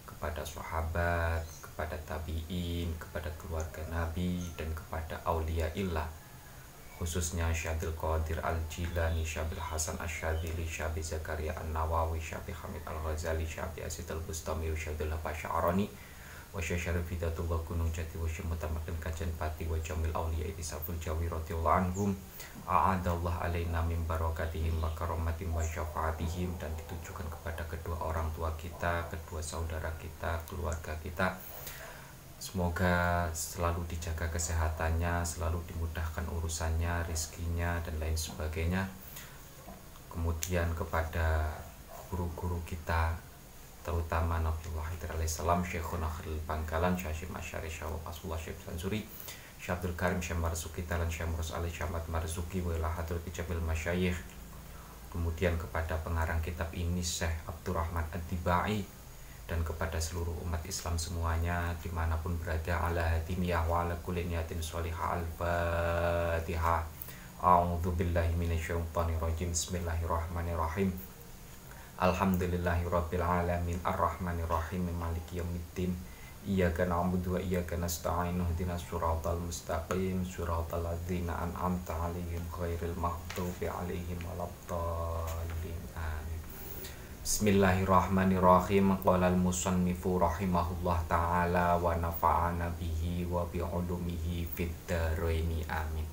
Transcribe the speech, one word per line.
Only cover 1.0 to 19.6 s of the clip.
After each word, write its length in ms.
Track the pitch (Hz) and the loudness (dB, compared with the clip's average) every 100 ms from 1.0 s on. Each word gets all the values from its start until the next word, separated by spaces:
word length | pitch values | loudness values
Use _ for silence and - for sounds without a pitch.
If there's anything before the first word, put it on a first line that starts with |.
| 85 85 82 82 78 - | 2 2 2 0 -2 -10
kepada 320 | - - 78 78 | -14 -6 -4 -4
tabi'in, 880 | - 78 80 80 80 90 87 85 85 80 | -6 -6 -4 -4 -2 -2 0 0 -2 -4
kepada 320 | - 82 80 78 | -6 -6 -6 -6
keluarga 480 | - 82 80 - 78 | -4 -4 -4 -4 -4
Nabi, 560 | 82 82 82 90 90 87 80 | -2 -2 0 0 0 -2 -4
dan 80 | 80 80 | -4 -4
kepada 480 | - 80 78 - | -4 -6 -4 -4
aulia 480 | - 82 78 82 80 - | 0 0 2 2 0 0
illah, 320 | 95 82 76 - - - - - - - - - | 0 0 -2 -6 -14 -16 -16 -16 -16 -16 -16 -6
khususnya 480 | 85 90 85 90 82 82 | -2 0 0 0 2 0
Syekh 240 | 82 80 | 0 -2
Abdul 160 | 78 80 | -2 -2
Qadir 480 | 80 80 80 80 | 0 2 2 0
Al-Jilani, 800 | - 82 82 - 85 85 82 82 | 0 0 -2 -2 -2 2 2 2
Syekh 240 | 80 - 78 | 0 -2 -2
Abdul 160 | - | -2
Hasan 320 | 80 78 - - | -4 -2 -2 -2
Asy-Syadzili, 640 | 82 - 80 80 82 82 82 | -4 -2 0 0 -2 -2 -4
Syekh 240 | - 80 | -2 -2
Abi 80 | 82 | -2
Zakaria 560 | 78 85 80 78 78 76 | -2 -4 -4 -2 -2 -2
An-Nawawi, 640 | 80 80 80 82 80 80 | -2 0 2 2 2 0
Syekh 240 | 78 76 | -4 -6
Abi 80 | - | -6
Hamid 320 | 82 - - | -8 -6 -8
Al-Ghazali, 640 | - 80 80 78 82 80 80 | -6 -4 -2 -2 -2 0 -2
Syekh 160 | - | -4
Abi 240 | - 82 - | -6 -6 -6
Asyid 240 | - - | -6 -6
Al-Bustami, 560 | 80 82 80 - 80 80 80 | -6 -4 -6 -4 -2 0 -2
Syekh 240 | 80 78 | -2 -2
Abdul 160 | 78 80 | -2 -2
Wahab 160 | 78 | -2
Sya'rani, 560 | 78 - 80 85 - 208 - - - - - - | -4 -2 2 4 4 2 -2 -14 -14 -14 -14 -10
wa 80 | 98 | -4
Syekh 240 | 85 87 87 | -2 0 2
Syarif 240 | 85 82 | 0 0
Hidayatullah 560 | 85 82 80 82 85 80 | 0 0 0 0 0 0
Gunung 240 | 82 82 | 0 2
Jati, 240 | 80 82 | 0 -4
wa 160 | - 82 | -2 -2
Syekh 160 | - 82 | -2 -2
Muhammad 400 | 82 76 80 - | -2 0 -2 -2
Bin 80 | 82 | -4
Kajen 240 | - 80 80 - | -4 -2 -2 -2
Pati, 240 | 80 - | -2 -2